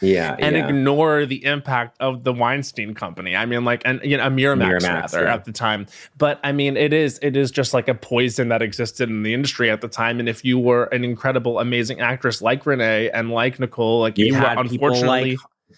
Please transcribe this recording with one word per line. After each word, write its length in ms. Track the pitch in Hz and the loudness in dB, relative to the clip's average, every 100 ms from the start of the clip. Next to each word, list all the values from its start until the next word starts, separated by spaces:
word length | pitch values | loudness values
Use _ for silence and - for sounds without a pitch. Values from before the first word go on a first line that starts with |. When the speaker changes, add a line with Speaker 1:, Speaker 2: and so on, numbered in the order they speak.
Speaker 1:
Yeah, 340 | 95 90 80 - | 2 2 0 -2
Speaker 2:
and 180 | 147 160 | 0 0
Speaker 1:
yeah. 120 | 143 | 0
Speaker 2:
ignore 580 | 139 135 143 160 147 139 | 0 2 2 2 2 0
the 180 | 131 | -2
impact 540 | 139 143 143 127 117 - | -2 -4 -2 -4 -4 -4
of 240 | 135 123 | -4 -2
the 100 | 127 | -4
Weinstein 600 | 120 120 139 135 - 107 | 0 0 0 -6 -8 -10
Company. 420 | 107 95 90 92 92 | -8 -10 -8 -4 -2
I 120 | 117 | 0
mean, 180 | 120 120 | 0 0
like, 160 | 120 | 0
and, 160 | 127 127 | 0 -2
you 120 | 139 139 | 0 0
know, 120 | 135 | 2
Miramax, 520 | 131 139 135 104 90 | 2 2 4 2 2
Speaker 1:
Miramax, 0 | 90 82 - | 0 0 -2
Speaker 2:
rather, 100 | 85 | 0
Speaker 1:
yeah. 100 | 90 | 0
Speaker 2:
at 120 | 113 113 | 0 -4
the 60 | |
time. 360 | 107 113 104 98 - - - | -4 -2 -2 -6 -16 -16 -2
But, 180 | 147 139 | 0 0
I 80 | 143 | -2
mean, 240 | 143 139 127 | 0 0 2
it 160 | 147 | 2
is, 260 | 156 147 - | 2 0 0
it 160 | 143 135 | -2 0
is 120 | 131 | 0
just, 240 | 143 127 | 0 0
like, 140 | 127 135 | 0 0
a 60 | 120 | -2
poison 540 | - 120 127 123 120 | -2 0 0 0 0
that 120 | 113 | 0
existed 460 | 113 104 113 - 120 | -2 -4 -6 -2 -2
in 140 | 107 | -2
the 100 | 107 | -2
industry 360 | 120 139 - 117 | -2 -2 0 0
at 80 | 110 | 0
the 80 | 117 | -4
time. 320 | - 113 120 | -4 -2 -2
And 80 | 117 | -4
if 160 | 113 | -2
you 160 | 131 127 | 0 2
were 240 | 123 123 117 | 4 2 2
an 140 | 123 123 | -2 -4
incredible, 540 | 117 135 131 120 107 | -2 -2 0 -2 -2
amazing 420 | 120 120 113 123 | 0 -2 -2 -2
actress 400 | 120 127 123 - | -2 0 -2 0
like 240 | 113 135 147 | 0 0 0
Renee 440 | 131 113 110 113 | 0 2 2 0
and 200 | 113 113 | -2 -2
like 260 | 113 127 127 | 0 0 0
Nicole, 440 | 123 - 113 117 | -6 0 2 2
like, 160 | 113 110 | 2 2
Speaker 1:
You 80 | 110 | 2
Speaker 2:
you 80 | |
were 60 | 135 | 4
Speaker 1:
had 160 | 131 120 123 | 2 2 -2
people 180 | 123 143 | 0 2
Speaker 2:
unfortunately 420 | 123 127 127 127 131 | 2 2 2 0 -4
Speaker 1:
like, 20 | - _ _ | -8 _ _